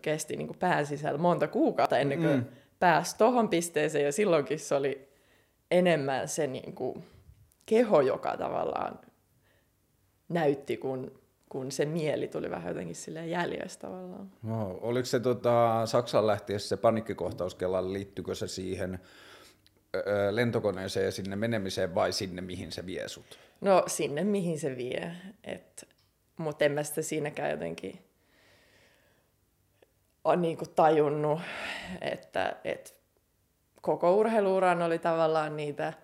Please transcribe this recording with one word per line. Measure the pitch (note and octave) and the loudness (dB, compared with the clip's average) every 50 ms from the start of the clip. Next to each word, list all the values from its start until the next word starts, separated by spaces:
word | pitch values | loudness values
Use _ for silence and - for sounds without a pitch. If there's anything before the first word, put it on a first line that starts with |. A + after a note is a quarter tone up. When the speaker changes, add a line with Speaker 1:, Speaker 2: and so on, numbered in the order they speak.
Speaker 1:
kesti, | - D#3+ D#3 D#3 - - - | -4 -4 -2 -4 -4 -6 -6
niinku, | - D3+ D#3 D#3+ - | -8 -6 -8 -6 -2
pään | F#3 F3+ D#3+ D3+ D3 | 0 2 2 2 0
sisällä | D3 D3 C#3+ D3+ D3 C#3 D3 | -2 -4 -4 -4 -4 -2 2
monta | E3+ F3 E3+ D3 D3 D#3 | 2 2 4 2 2 0
kuukautta | - A3+ D#4+ B3 - - B2 - - B2 | 2 2 2 2 4 2 2 2 4 2
ennen | C#3 C#3+ C#3 E3+ | 2 2 2 2
kuin | D#3+ D3+ C#3+ B2+ | 2 2 2 2
Speaker 2:
Mm. | A#2+ - - - - _ _ - | 0 -2 -8 -20 -20 _ _ 2
Speaker 1:
pääsi | F#3+ F3 D#3+ D#3 F3 - - - | 4 6 6 4 2 0 0 4
tohon | G#3+ A#3 B3 B3 A3 G3+ | 4 4 6 4 2 4
pisteeseen, | F3+ E3 E3+ E3+ - D3 D3+ D#3 D3+ D3 C#3+ | 2 0 0 0 -2 0 0 0 2 2 0
ja | C#3+ | 2
silloinkin | C#3+ - G#3 G3 E3+ D3+ C#3 - D3 D#3 | 2 2 2 4 4 2 2 0 -4 -6
se | - - D3 | -2 -2 0
oli | C#3 C#3 C#3 C3 - - - _ _ _ _ _ _ _ _ _ _ _ - | 0 0 0 -2 -4 -10 -20 _ _ _ _ _ _ _ _ _ _ _ 2
enemmän | E3+ F3+ F3+ F3 E3 D3+ C3+ C3+ C3+ B2 - D#3 | 4 4 6 6 4 4 2 0 -2 -2 -2 -4
se, | - - D3+ C3 | -2 -2 -2 -2
niinku, | B2+ - - - - - B2+ B2+ - - - - - - - - - _ - _ _ _ _ | -2 -6 -10 -10 -8 -6 -4 -4 -4 -6 -12 -16 -20 -20 -20 -20 -20 _ -20 _ _ _ _
keho, | - A3 A3+ B3 G#3 G3 D3+ | 2 4 4 4 6 6 6
joka | C3 B2+ - - - - - - | 6 6 4 0 -2 -4 -4 -2
tavallaan | - - - - - - - - - - - - - - _ _ _ _ _ _ _ _ _ _ _ _ _ _ _ _ _ _ _ _ _ _ _ - | -4 -2 -2 -2 -2 0 -2 -2 -4 -4 -6 -10 -18 -20 _ _ _ _ _ _ _ _ _ _ _ _ _ _ _ _ _ _ _ _ _ _ _ -4
näytti, | E3 E3 D#3+ C#3+ C#3+ C#3 - - A2+ - | -2 2 2 2 2 2 -2 -6 -6 -4
kun, | - C3+ C3 B2+ C3 - - - _ _ _ _ _ _ | -4 -6 -6 -6 -8 -10 -14 -18 _ _ _ _ _ _
kun | - C#3 C3 C3+ | -10 -8 -8 -6
se | C#3 - D3 | -2 -2 -2
mieli | D3 D#3+ E3+ D3+ D3+ C3 - C3+ - | -2 0 -2 -2 0 -2 -2 -4 -4
tuli | - D#3 - - | -6 -6 -6 -6
vähän | F3 F3 E3 F3 | -6 -6 -6 -6
jotenkin | E3+ - F3+ E3+ E3+ | -6 -6 -8 -8 -10
silleen | - - - D#3+ D#3+ E3 E3 | -12 -12 -12 -12 -10 -8 -6
jäljessä | E3+ F3+ F3 - - - - F#3 - - | -4 -4 -4 -4 -4 -8 -10 -10 -12 -14
tavallaan. | - - F#3 F#3 F#3 F#3 F#3 G3+ G3 F#3+ - - - A2 | -14 -12 -12 -12 -14 -14 -14 -14 -16 -16 -16 -12 -8 -6
Speaker 2:
Wow. | A2+ A2+ G#2+ F#2 F2+ - | -4 -4 -4 -4 -6 -6
Oliko | G#2 A2+ A#2+ B2+ B2 | -4 -2 0 0 -2
se, | - - B2 | 0 0 0
tota, | G#2+ B2+ A#2+ - - A#2+ A#2+ A#2+ A#2 A#2 A2+ A2+ A2+ | 2 2 0 2 2 4 4 6 6 4 4 2 0
Saksan | A2 - B2 A#2+ - - A#2+ G#2+ A2 | 2 2 0 0 2 2 2 4 4
lähtiessä | G2+ G2+ - - G2 G2+ - - | 2 0 -2 -4 -4 -4 -2 -4
se | G#2 - | -4 2
paniikkikohtaus | - A#2 A2 A2 G#2+ - G2 - E2+ F2 - - F2 F#2 - | 4 4 4 4 -2 -4 -6 -6 -4 -6 -4 -4 -6 -6 -4
Kelalle, | - F2+ F2+ F#2+ F#2 F2+ F#2 G2 | -4 -4 -2 0 0 -2 -2 -4
liittyykö | G2 G2 G2 - - F2 F#2+ F#2+ | -6 -6 -8 -10 -10 -6 -6 -6
se | - G#2+ F2+ | -6 -6 -8
siihen | - F#2+ F#2 F#2+ F#2 F2+ F#2+ F2+ F#2+ F#2 - - - - - - - - - - - _ _ _ _ _ _ _ - F#2+ - G2 | -8 -8 -6 -6 -6 -6 -6 -6 -6 -8 -12 -16 -20 -20 -20 -20 -20 -20 -20 -20 -20 _ _ _ _ _ _ _ -6 -4 -2 0
ö, | G#2 G2+ G2+ G2+ G2+ | 2 2 2 2 2
lentokoneeseen | A#2 B2 A#2+ A2 A#2 - G#2 F#2 F#2 F#2+ F#2+ - - G2 | 2 2 2 2 0 0 0 -2 -2 -6 -4 -2 0 0
ja | G2 | 0
sinne | G2 - F#2+ F#2+ G2 | -2 -4 -6 -6 -4
menemiseen | G2+ A2 A#2 A#2 G#2+ F#2+ F#2+ - G#2 F#2+ F2+ E2 | -2 -2 -2 -2 -2 -4 -4 -4 -2 -2 -2 0
vai | G2+ G2 F#2 | 0 0 0
sinne, | F#2 - G#2 F#2 F2 F2+ | 0 -2 -4 -6 -8 -8
mihin | F#2 F#2 F2+ G2 - - | -10 -10 -10 -10 -10 -10
se | - - - | -10 -10 -10
vie | F#2 F#2 C#2 - - | -8 -8 -8 -8 -8
sut? | - - - - - - - _ _ - | -10 -14 -18 -20 -20 -20 -20 _ _ -4
Speaker 1:
No | - G3 F#3+ F3 - - | 2 4 4 4 4 2
sinne, | - - D#3+ C#3 C#3 D3 F3+ | -2 -4 -2 -2 -2 -2 0
mihin | G#3 G3+ G3+ E3+ F3 D#3+ C#3+ | 0 0 0 0 -2 -4 -2
se | D#3 C#3 C3 B2 | -4 -4 -4 -4
vie. | B2 B2+ - - F3 E3+ E3+ F3 F#3 F#3+ - _ - | -6 -6 -4 -6 -6 -6 -10 -12 -14 -18 -18 _ -12
Et, | - - - - _ - - - _ _ _ _ _ _ _ _ _ _ - | -12 -12 -12 -12 _ -20 -20 -20 _ _ _ _ _ _ _ _ _ _ -8
mut | E3 D3+ D3 - | -6 -6 -2 2
en | D3+ D3 | 2 2
mä | C#3+ C#3+ D3 | 2 0 -4
sitä | D3 - D#3+ | -4 -4 -6
siinäkään | D#3 - D#3 D#3 D3 D3+ D3+ - C#3+ D3 | -4 -4 -4 -4 -4 -4 -4 -4 -4 -4
jotenkin | D3+ D3+ - - E3+ E3+ - G3 - F#3 _ _ _ _ _ _ _ _ _ _ _ _ _ _ _ _ _ _ _ _ _ _ _ _ _ _ _ _ _ _ _ _ _ _ _ _ - _ _ _ _ _ _ _ - | -4 -4 -6 -8 -8 -8 -10 -12 -14 -14 _ _ _ _ _ _ _ _ _ _ _ _ _ _ _ _ _ _ _ _ _ _ _ _ _ _ _ _ _ _ _ _ _ _ _ _ -20 _ _ _ _ _ _ _ 2
oo | D#3 D3+ | 2 4
niinku | F3 F3 E3 D#3 - D#3+ | 4 2 0 -2 -4 -8
tajunnut, | - - - E3 D#3 D#3+ D3+ D3+ C#3+ D3+ D3+ D3+ D3+ D3 E3 F3+ - - - - - - - - - F#3 - | -4 2 6 6 8 8 6 6 4 2 0 0 0 0 0 -2 -8 -10 -8 -8 -8 -8 -10 -10 -12 -12 -8
että, | - - - - - - - F#2 F#2 - - - - | -6 -6 -6 -6 -10 -8 -4 -2 -2 -2 -4 -6 -6
et | - - - - - - _ _ _ _ _ _ _ _ _ _ _ _ _ _ _ _ - | -6 -6 -6 -8 -20 -20 _ _ _ _ _ _ _ _ _ _ _ _ _ _ _ _ -8
koko | - - D#3 D3+ E3+ E3+ F#3 | -2 -2 0 2 4 4 4
urheiluuran | G#3 A3 A#3 A3+ A3 G3+ F#3+ F#3+ F#3+ F#3 F3+ F3 E3+ | 6 4 4 4 2 4 4 4 4 4 4 4 4
oli | E3+ E3+ E3 E3 | 2 0 0 0
tavallaan | - E3+ E3 E3 D#3+ D#3 D#3+ D#3+ D3+ D3+ D3+ D3+ | 0 0 2 4 4 4 4 2 0 0 -4 -4
niitä | D3 D3 C#3 - D#3 D#3 D#3+ - | -4 -6 -4 -4 -6 -6 -6 -10